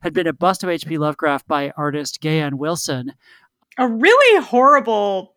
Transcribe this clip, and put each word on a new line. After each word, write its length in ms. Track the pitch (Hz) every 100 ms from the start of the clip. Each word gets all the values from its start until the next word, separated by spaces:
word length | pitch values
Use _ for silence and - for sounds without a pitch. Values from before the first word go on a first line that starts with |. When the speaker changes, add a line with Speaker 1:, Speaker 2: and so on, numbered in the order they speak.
Speaker 1:
had 120 | 175
been 140 | 156 165
a 40 |
bust 300 | 139 165 151
of 80 | 180
H 160 | 170 156
P 120 | 156
Lovecraft 500 | 151 147 156 139 -
by 240 | 151 143 -
artist 440 | 147 147 139 -
Gahan 340 | 156 156 147
Wilson. 600 | 135 151 170 - 131 127 - _ _ _ _ _ -
Speaker 2:
A 120 | 254
really 520 | 226 320 494 539 226
horrible 920 | - 247 269 285 233 214 202 190 -